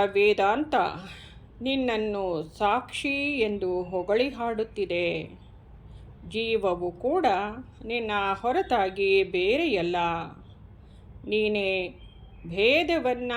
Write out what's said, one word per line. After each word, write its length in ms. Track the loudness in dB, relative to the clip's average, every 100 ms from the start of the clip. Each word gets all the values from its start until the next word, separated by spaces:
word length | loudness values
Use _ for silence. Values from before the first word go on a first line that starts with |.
| 6
ವೇದಾಂತ 600 | 6 4 6 4 2 2 2 2 -2 -14 -16 -18 -20 -20 -6
ನಿನ್ನನ್ನು 920 | -2 0 0 0 -2 -2 -2 -4 -6 0
ಸಾಕ್ಷಿ 840 | 2 2 -2 -6 -4 -2 -2 0
ಎಂದು 420 | 0 0 -2 -2
ಹೊಗಳಿ 460 | -2 -4 2 2 2
ಹಾಡುತ್ತಿದೆ. 1000 | -2 -4 -2 -4 -4 -2 0 0 -2 -8 -14 -20 -20 -20 -20 -20 -18 -18 -18 -8
ಜೀವವು 640 | -4 0 2 2 0 -2
ಕೂಡ 340 | -2 0 2 4 2 -2 -8 -14 -14
ನಿನ್ನ 260 | -6 -4 -2 0 0 0
ಹೊರತಾಗಿ 840 | 0 0 2 2 0 0 4 4
ಬೇರೆಯಲ್ಲ. 720 | 4 0 2 2 2 0 0 0 0 -2 -6 -14 -20 -20 -20 -20 -20 -20 -20 -14 -2
ನೀನೇ 680 | 0 2 2 0 -2 -4 -10 -20 -20 -20 -16 -8
ಭೇದವನ್ನ 840 | 2 4 4 2 0 0 -2 -2